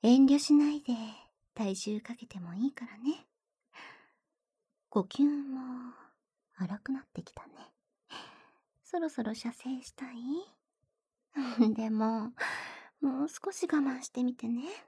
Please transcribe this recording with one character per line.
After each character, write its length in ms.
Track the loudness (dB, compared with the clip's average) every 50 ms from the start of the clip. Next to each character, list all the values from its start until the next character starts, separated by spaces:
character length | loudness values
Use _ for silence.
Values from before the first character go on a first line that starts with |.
| 8
遠 240 | 8 10 10 10
慮 120 | 8 8 6
し 140 | 6 8 8
な 160 | 8 8 6
い 140 | 2 -2 -4
で 100 | -4 -4 -4 -6 -12 -14 -18 -20 _ _ _ _ _ _
体 200 | -4 -2 -2 -2
重 280 | -4 -4 -4 -4 -4 -6
か 120 | -8 -12
け 100 | -12 -12
て 120 | -14 -12 -12
も 140 | -10 -10 -4
い 140 | -2 -2
い 80 | -2 -2
か 100 | -4 -14
ら 140 | -14 -14 -6
ね。 280 | -4 -4 -4 -4 -10 _ _ _ _ _ _ _ _ _ _ -20 -20 -20 -20 -20 _ _ _ _ _ _ _ _ _ _ _ _ _ _ _ _ _ _
呼 100 | -2 -2
吸 240 | -2 -2 0 2 2
も 680 | 2 2 -2 -6 -6 -8 -10 -8 -10 -10 -10 -12 -14 -16 -18 -20 -20 _ _ _ _ _ _ _ _ _ -8
荒 220 | -6 -6 -6 -10
く 120 | _ -6 -6
な 80 | -6
っ 60 | -6 _ _
て 80 | -14 -14
き 100 | -12 -18
た 140 | -20 -20
ね。 80 | -20 -20 -20 -20 -20 _ _ _ _ _ _ _ _ -18 -18 -18 -18 -20 -20 -20 _ _ _ _ _ _ _ _
そ 160 | -6 -4 -2
ろ 80 | -2 -2
そ 140 | -4 -4 -4
ろ 120 | -4 -6
射 180 | -6 -6 -8 -8
精 280 | -8 -8 -8 -8 -8
し 140 | -10 -16 -16
た 100 | -14 -14 -14 -12
い？ 1600 | -12 -8 -6 -6 -6 -6 -10 _ _ _ _ _ _ _ _ _ _ _ _ _ _ _ _ _ -6 -6 -4 4 4 4 4 4
<laughs> 0 |
で 140 | 0 -2 -2
も、 460 | 0 0 0 0 0 -2 -6 -8 -8 -8 -8 -6 -6 -8 -10 -12 -14 -16 -18 -20 _ _
も 240 | -2 -2 0 0 -4
う 40 | -4
少 220 | -4 -6 -8 -8 -6
し 140 | -4 -2
我 120 | 2 2 2
慢 240 | 2 2 -2 -4 -10
し 80 | -10
て 120 | _ -2 -2
み 120 | -2 -2
て 140 | -4 -4 -4
ね。 160 | -4 -4 -4 -8 -12 -12 -16